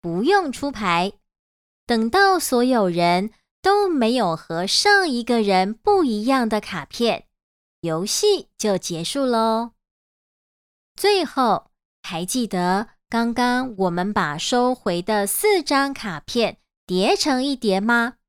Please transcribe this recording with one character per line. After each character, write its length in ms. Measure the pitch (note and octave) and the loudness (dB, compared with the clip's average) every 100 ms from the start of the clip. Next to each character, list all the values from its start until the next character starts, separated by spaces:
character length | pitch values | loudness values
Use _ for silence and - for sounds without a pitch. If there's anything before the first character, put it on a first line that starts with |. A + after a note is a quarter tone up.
不 240 | F3 E3+ | -4 -2
用 260 | B3 G4+ E4+ | 2 2 0
出 200 | B3 C#4+ | -4 -8
牌。 420 | A3+ G#3 E3+ F3+ - _ _ _ _ _ _ - | -4 -2 0 -2 -6 _ _ _ _ _ _ -2
等 220 | A#3 A3+ | 0 2
到 280 | F4+ G4 F#4 | 4 4 2
所 260 | - B3 | 0 0
有 240 | B3+ B3+ F#3+ | 2 2 2
人 440 | E3+ F3 F3 F#3+ _ _ _ | 2 2 2 -2 _ _ _
都 280 | F#4 G4+ G4+ | 0 2 2
没 260 | D#4 A3+ | 2 2
有 200 | B3 G3 | 2 0
和 320 | E3 - E3 F3 | -2 -6 -6 -2
上 420 | - G4+ G4+ F#4 | 0 4 4 2
一 140 | A#3+ | -2
个 180 | A3+ A#3+ | 0 0
人 320 | G#3 F#3+ F#3+ | 2 2 2
不 300 | A3+ - G4+ | -2 2 2
一 220 | D4+ G#3+ | 2 0
样 240 | A3 C4+ A#3 | 0 0 2
的 120 | G#3+ | -2
卡 240 | - F#3 | -4 -10
片， 420 | C#3 - A#3 F#3 - _ _ _ _ _ | -10 -4 -2 -2 -6 _ _ _ _ _
游 240 | E3+ D#3+ G3+ | -4 -4 -2
戏 420 | - G#4 F#4+ - _ | 0 2 2 -2 _
就 220 | G#3+ F#3+ | -2 -2
结 260 | - E3+ | -2 -6
束 220 | E3 C#4 C4+ | -6 -2 0
咯。 480 | A#3 A3+ A3+ A#3 _ _ _ _ _ _ _ _ _ _ _ _ - | 0 0 0 -4 _ _ _ _ _ _ _ _ _ _ _ _ -4
最 280 | G4 G4+ | 0 2
后， 460 | D#4 - B3 F#3+ _ _ _ _ | 0 -2 0 0 _ _ _ _
还 220 | - F3 | -12 -8
记 220 | F#3 B3+ A3+ | -6 -4 -4
得 440 | F#3 F3+ F#3+ A3+ _ _ | -2 0 0 -4 _ _
刚 260 | A#3 A#3 | -2 -2
刚 400 | A#3 B3 B3 C4 G3+ | 0 0 0 -4 -2
我 140 | F#3 | -2
们 220 | F3 F#3 | -2 -2
把 260 | G#3 E3 D3 | -2 -2 -4
收 340 | - B3 B3 | -2 0 0
回 300 | B3+ - F3 | 0 -2 -4
的 240 | F3+ G#3+ G3+ | -2 -2 -2
四 360 | - G#4+ G4+ | 0 2 2
张 300 | D4 C#4 C#4 | 2 0 0
卡 280 | C4+ A3 D#3+ | -4 -8 -10
片 380 | - A#3+ G#3+ - _ _ - | -6 -2 -2 -4 _ _ -4
叠 300 | F3+ G3+ F#4+ | 0 2 2
成 260 | D#4 B3+ | 0 0
一 140 | C4+ C4+ | -2 -2
叠 240 | A3+ F#3+ | 0 0
吗？ 340 | G#3+ A#3 A#3 - | 2 0 0 -6